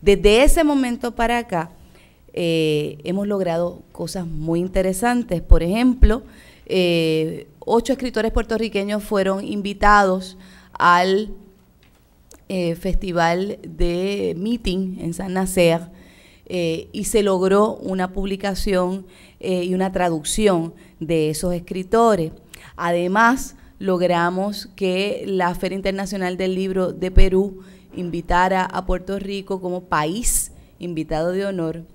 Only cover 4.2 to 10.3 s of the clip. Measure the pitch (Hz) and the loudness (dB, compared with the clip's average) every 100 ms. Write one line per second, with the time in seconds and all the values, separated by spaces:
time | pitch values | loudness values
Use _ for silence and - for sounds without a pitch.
4.2 | 170 156 156 170 180 190 185 185 240 247 | -8 -6 -2 -2 0 0 0 0 0 -2
5.2 | 240 170 170 165 165 208 247 247 214 214 | -2 -6 6 6 6 2 2 6 4 4
6.2 | - - - - - 190 180 170 160 160 | -4 -20 -20 -20 -4 0 2 2 2 0
7.2 | 160 165 - - - 226 240 262 254 233 | -2 -6 -14 -16 -2 0 0 -2 -2 -2
8.2 | 220 226 226 220 220 196 202 208 208 208 | 0 -2 -2 -2 -2 -2 -2 -4 -2 -2
9.2 | 190 190 202 208 196 202 208 208 196 185 | 0 -2 -4 -6 -6 0 6 6 6 0
10.2 | 190 | -4